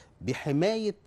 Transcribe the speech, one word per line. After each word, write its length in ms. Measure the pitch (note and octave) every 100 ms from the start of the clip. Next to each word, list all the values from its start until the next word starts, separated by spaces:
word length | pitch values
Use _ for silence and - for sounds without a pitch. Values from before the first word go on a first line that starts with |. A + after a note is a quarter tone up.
| - _
بحماية 720 | F#2+ B2 D3+ C#3+ F#3+ A3 G#3+ F#3+